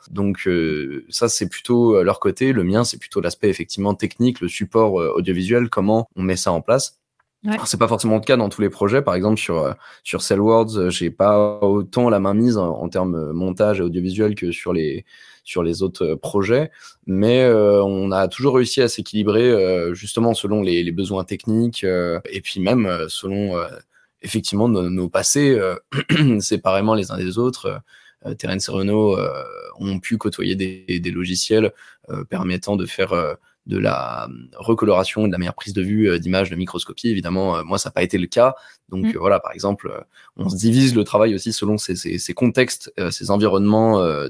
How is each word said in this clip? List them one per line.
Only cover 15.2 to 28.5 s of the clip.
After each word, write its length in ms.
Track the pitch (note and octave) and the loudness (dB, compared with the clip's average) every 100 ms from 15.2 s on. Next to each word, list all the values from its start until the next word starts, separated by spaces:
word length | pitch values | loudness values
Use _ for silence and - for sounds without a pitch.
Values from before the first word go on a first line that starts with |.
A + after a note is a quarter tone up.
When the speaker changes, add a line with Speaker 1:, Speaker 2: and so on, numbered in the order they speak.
| - - - | -20 -20 -8
Speaker 1:
sur 180 | F2+ | -4
les 180 | E2 E2+ | -2 -2
autres, 220 | F#2+ - E2+ | -4 -2 -4
euh, 100 | D#2 | -2
projets. 540 | - G2+ G2 B2 D#3 - - _ - | -2 -2 2 0 0 -8 -20 _ -4
Mais, 340 | F#2+ A2 B2 | 0 4 4
euh, 380 | B2+ A2+ G#2 G2+ G2 | 6 6 6 4 2
on 260 | F#2+ G2 | 0 0
a 160 | F#2+ F#2+ | 0 0
toujours 280 | - C3+ C3 | 0 2 2
réussi 260 | A#2+ - | 2 2
à 80 | A#2+ | 0
s'équilibrer, 600 | - - G#2+ G#2 G#2 B2 | 0 -4 -2 2 4 4
euh, 440 | A2 F#2 F#2 E2+ | 4 2 0 -2
justement, 400 | F2+ G#2 - A#2 | -6 -6 0 0
selon 280 | A2 G2+ G#2+ | 0 -2 -2
les, 220 | F#2+ E2+ | 0 0
les 80 | E2+ | 0
besoins 320 | E2+ F#2+ F#2+ | -4 -4 -4
techniques, 640 | F#2 G2 - A2 A#2 - F#2+ | -4 -8 -2 0 0 -2 -2
euh, 340 | F#2 F2 E2+ - | -2 -2 -4 -6
et 120 | F#2+ | -10
puis 180 | - G2 | -8 -4
même, 260 | F#2 B2 G2+ | 0 2 0
euh, 200 | F2 D#2+ | -2 -4
selon, 480 | - G2 G2 G2+ F2 | -8 -6 -4 -2 -4
euh, 120 | E2+ - _ _ _ _ | -6 -12 _ _ _ _
effectivement, 440 | F#2 A2 - G2+ A#2+ | -6 -6 -2 0 2
nos, 220 | G#2 F2 | 2 0
nos 180 | F#2 F2 | -2 -2
passés, 440 | F#2 - C#3+ C#3+ | 0 0 2 4
euh, 240 | A#2+ F#2+ F2+ _ C#3 - | 4 2 -4 _ -8 0
<clears throat> 300 | D3 C#3+ A2 | 4 4 4
séparément 560 | - G#2 F#2+ F#2+ G#2+ A2 | 0 0 2 2 2 0
les 160 | F#2+ | 0
uns 60 | F#2+ | -4
des 200 | F#2 G2+ | -4 0
autres. 460 | B2 B2 G2+ G2 - - _ _ - | -2 -2 -8 -8 -14 -20 _ _ -14
Euh, 80 | |
Terence 360 | A2 G#2 | -10 -6